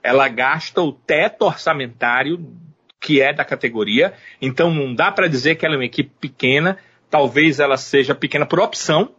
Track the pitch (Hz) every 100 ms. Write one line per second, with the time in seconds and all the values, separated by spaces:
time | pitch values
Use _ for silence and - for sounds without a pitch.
0 | - 131 135 117 131 160 - - 160 -
1 | - 151 208 - 202 - - 156 123 120
2 | 120 123 139 175 165 - - _ _ _
3 | - 139 135 147 139 135 127 113 101 113
4 | 185 - - - 131 127 170 156 135 120
5 | 180 190 180 135 139 160 - 139 123 -
6 | 135 _ 143 _ 127 139 175 190 _ _
7 | _ 151 135 123 160 139 139 131 - 139
8 | 131 135 - 147 147 170 226 - - 156
9 | -